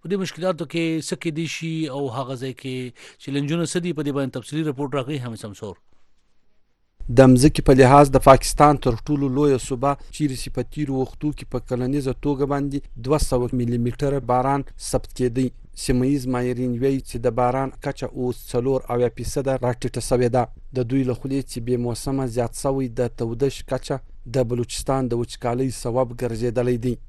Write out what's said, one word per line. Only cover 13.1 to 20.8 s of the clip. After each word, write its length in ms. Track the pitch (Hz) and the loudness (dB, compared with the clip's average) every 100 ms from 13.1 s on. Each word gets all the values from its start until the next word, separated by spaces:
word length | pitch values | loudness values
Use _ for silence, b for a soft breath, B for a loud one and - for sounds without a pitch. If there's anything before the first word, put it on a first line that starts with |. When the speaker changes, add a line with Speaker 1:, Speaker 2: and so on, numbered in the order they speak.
| 147 - | 2 2
Speaker 2:
سوه 320 | 127 123 127 | 2 0 -2
ملي 240 | 120 120 | 0 0
میټره 420 | 120 117 143 139 120 | -2 0 -2 -2 0
باران 340 | 123 127 139 139 - - | 0 2 0 -2 -10 -4
ثبت 240 | 131 - - | -4 -4 -2
کېدی. 280 | 123 117 127 - - - | -2 0 -2 -4 -20 -12
سیمه 220 | - 123 127 | -2 2 2
ییز 180 | 143 127 | 0 -2
ماهرین 400 | 123 123 123 127 120 | -2 -2 -2 -2 0
وایي 180 | 135 135 | 0 0
چې 180 | - 123 | -4 -2
د 100 | 123 113 | 0 2
باران 340 | 123 127 135 - - | 2 2 -2 -4 -8
کچه 220 | 139 131 | -6 -6
اوس 280 | - 123 120 - | -4 -4 -4 -4
څلور 320 | 123 123 131 - 123 | -2 2 0 0 0
اویا 120 | 123 - | 0 0
فیصده 380 | 117 - 135 131 | -4 -2 0 0
راټیټه 380 | 123 117 123 - - | 0 -2 -4 -4 0
شوې 200 | 123 123 123 | 2 4 2
ده. 80 | 147 - - | 0 -6 -8
د 100 | 123 | -4